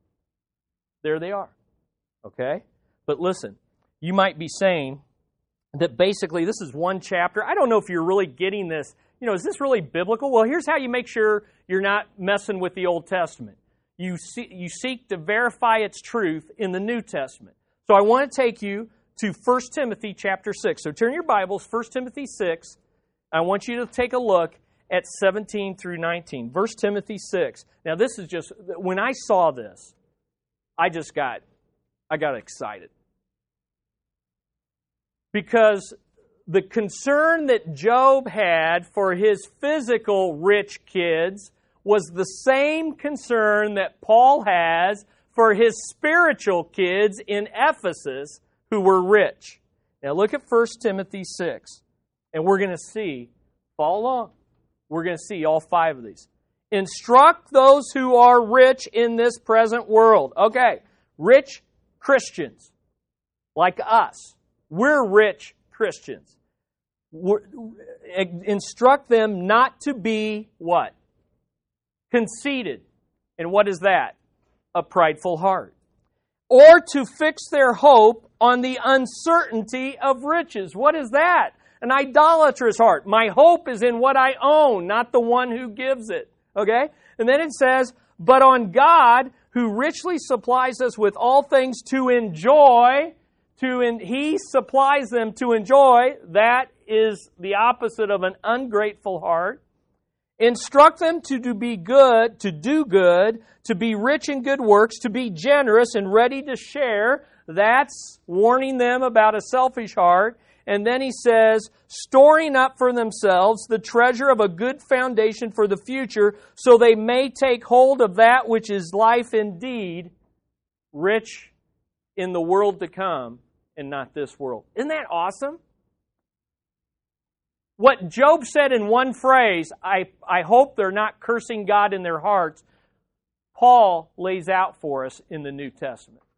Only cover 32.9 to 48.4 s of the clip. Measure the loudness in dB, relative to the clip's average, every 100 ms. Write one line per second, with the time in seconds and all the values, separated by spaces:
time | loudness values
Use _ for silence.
32.9 | _ _ _ _ _ _ _ _ _ _
33.9 | _ _ _ _ _ _ _ _ _ _
34.9 | _ _ _ _ -10 -2 2 2 2 -6
35.9 | -20 _ _ _ _ -6 -4 -4 -6 -6
36.9 | -6 -2 0 0 0 0 -2 -4 -6 0
37.9 | 2 4 2 -2 -4 0 0 0 -2 -4
38.9 | -2 -2 0 0 0 -6 _ -4 -4 -2
39.9 | -4 -2 -2 -2 -2 0 0 -2 -14 _
40.9 | -6 -2 -2 -4 -8 -20 _ _ _ -2
41.9 | -2 -2 -8 -8 -4 -2 0 0 -2 -6
42.9 | -8 -10 -10 -4 -2 0 0 -2 -4 -6
43.9 | -8 2 4 6 4 0 0 0 0 -2
44.9 | -4 -12 _ _ 2 2 4 2 0 -12
45.9 | -8 -2 2 0 0 -4 -4 -6 -6 -4
46.9 | 0 -2 -4 -8 -8 -8 -2 -2 -2 -8
47.9 | -8 -10 -12 -14 -20